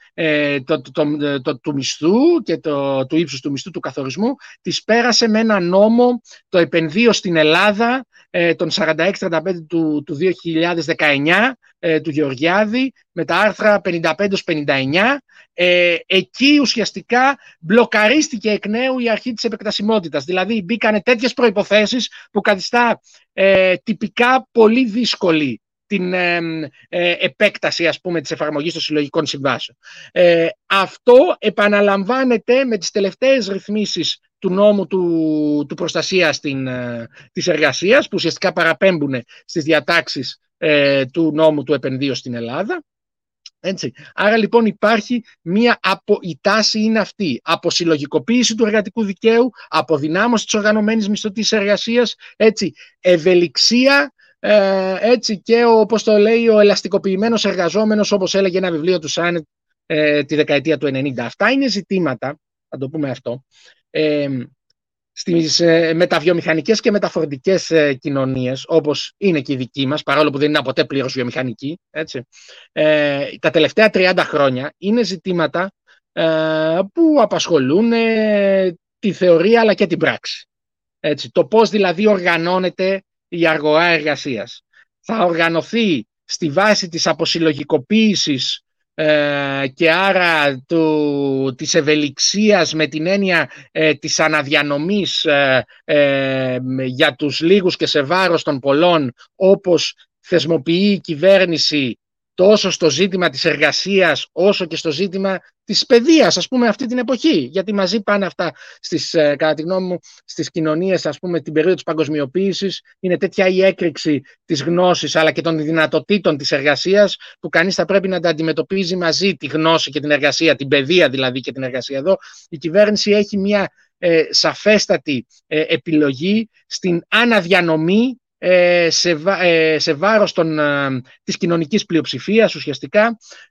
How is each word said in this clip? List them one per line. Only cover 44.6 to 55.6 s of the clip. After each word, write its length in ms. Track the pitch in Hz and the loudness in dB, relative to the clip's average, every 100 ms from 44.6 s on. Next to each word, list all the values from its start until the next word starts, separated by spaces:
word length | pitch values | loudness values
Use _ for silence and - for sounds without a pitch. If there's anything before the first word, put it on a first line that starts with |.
| 220 | 2
υπάρχει 580 | - 208 226 - 240 - _ | 0 0 0 -2 -6 -6 _
μία 380 | 165 196 233 208 | -4 0 2 0
απο-, 380 | 185 190 - 202 | -2 -4 0 -2
η 160 | 180 147 | -2 -4
τάση 380 | 202 214 214 220 | 0 0 0 0
είναι 200 | 220 220 | 0 0
αυτή. 400 | 190 - 180 120 | -2 -4 -4 -4
Αποσυλλογικοποίηση 1120 | - 165 170 - 170 151 143 156 127 247 226 220 | -2 -2 -2 -2 0 0 0 -4 0 0 0 0
του 100 | 214 | 0
εργατικού 380 | 220 202 233 | 0 -2 -4
δικαίου, 460 | 202 196 220 226 254 - - | -6 0 2 4 2 -4 -4
αποδυνάμωση 800 | 160 156 151 151 175 233 220 - | -2 0 -2 0 0 0 0 -2
της 80 | |
οργανωμένης 560 | 220 208 214 208 226 202 | -2 0 2 0 0 -2
μισθωτής 420 | 208 214 208 208 | -4 -4 -4 -2
εργασίας, 640 | 220 202 196 - 240 233 - - _ | 0 0 -2 0 0 0 -4 -18 _
έτσι, 380 | 220 214 185 - - _ | 2 2 -4 -6 -20 _
ευελιξία, 1120 | 180 175 165 180 170 - - 233 262 277 285 - _ _ | 2 4 4 4 2 2 2 4 4 4 0 -8 _ _
ε, 560 | - 208 196 190 190 185 | 2 4 4 0 -2 -2
έτσι, 420 | 214 247 - 196 | 2 2 0 -8
και 220 | - 233 | 0 2